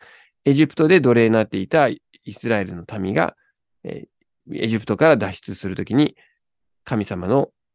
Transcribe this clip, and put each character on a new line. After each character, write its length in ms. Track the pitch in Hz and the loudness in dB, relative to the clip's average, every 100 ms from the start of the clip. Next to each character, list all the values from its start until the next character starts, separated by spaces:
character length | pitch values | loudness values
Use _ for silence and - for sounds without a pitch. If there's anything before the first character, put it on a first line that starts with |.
| - - _ _ | -20 -20 _ _
エ 80 | 143 | 0
ジ 160 | 139 147 | 2 2
プ 80 | - | 2
ト 100 | 156 | 4
で 140 | 185 | 4
奴 140 | 127 | 4
隷 140 | 117 113 | 4 4
に 20 | |
な 140 | 113 | 2
っ 20 | 107 | 0
て 120 | 95 | -4
い 80 | 95 | -2
た 220 | 160 135 | 0 0
イ 120 | - _ _ - | -2 _ _ -20
ス 160 | - 117 | -10 -4
ラ 100 | 107 | -2
エ 60 | 95 | -4
ル 100 | 87 | -10
の 80 | - 107 | -12 -8
民 160 | 95 | -4
が、 200 | 131 - - _ _ _ _ | -2 -2 -6 _ _ _ _
え 220 | - - - _ _ _ - | -14 -14 -16 _ _ _ -14
ー、 160 | - | -6
エ 40 | 113 | -4
ジ 100 | 110 | -4
プ 80 | - | -4
ト 100 | 104 | 2
か 120 | 160 | 4
ら 80 | 123 | 4
脱 160 | 98 | 0
出 200 | - - | -8 -14
す 140 | 95 95 | -10 -8
る 60 | |
と 100 | 95 | -8
き 100 | - | -2
に、 220 | 127 151 - _ _ _ _ _ _ | 0 0 -4 _ _ _ _ _ _
神 200 | - 110 | -6 -4
様 220 | 101 90 90 | -4 -6 -2
の 240 | 117 - _ _ | 0 -2 _ _